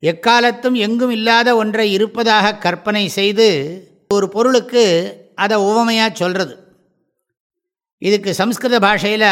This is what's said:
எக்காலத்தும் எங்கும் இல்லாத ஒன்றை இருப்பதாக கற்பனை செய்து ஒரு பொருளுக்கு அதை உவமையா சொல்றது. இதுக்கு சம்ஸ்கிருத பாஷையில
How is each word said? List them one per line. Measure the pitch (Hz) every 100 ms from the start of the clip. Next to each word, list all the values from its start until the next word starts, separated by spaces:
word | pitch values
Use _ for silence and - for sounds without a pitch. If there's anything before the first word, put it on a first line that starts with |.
எக்காலத்தும் | 151 170 226 240 240 240 254
எங்கும் | 247 208 233 254
இல்லாத | 233 220 233 240 233
ஒன்றை | 214 214 220
இருப்பதாக | 196 214 214 226 214 202 208
கற்பனை | 175 170 - 208 196
செய்து | - 196 208 226 165 139 180 - _ _
ஒரு | 202 190
பொருளுக்கு | 196 240 262 254 247 220 170 190 - - -
அதை | 196 214
உவமையா | 196 220 233 226 220
சொல்றது. | - 180 185 170 117 - _ _ _ _ _ _ _ _ _ _ _ _ _
இதுக்கு | 185 208 202
சம்ஸ்கிருத | 165 202 233 254 240 196
பாஷையில | 208 196 214 214